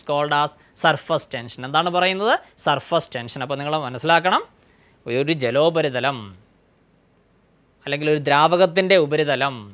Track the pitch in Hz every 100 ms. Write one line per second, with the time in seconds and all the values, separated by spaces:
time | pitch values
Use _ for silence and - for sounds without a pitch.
0 | - 147 147 147 151 - _ - 165 151
1 | - 156 - 127 117 - 127 151 175 175
2 | 180 190 214 302 - - - 139 - 170
3 | - 127 117 143 127 139 143 156 135 123
4 | 156 165 175 240 453 _ _ _ _ _
5 | - 120 143 165 123 131 160 165 151 123
6 | 131 131 104 92 _ _ _ _ _ _
7 | _ _ _ _ _ _ _ _ - 143
8 | 151 151 143 143 160 175 185 170 185 190
9 | 147 151 147 131 139 123 101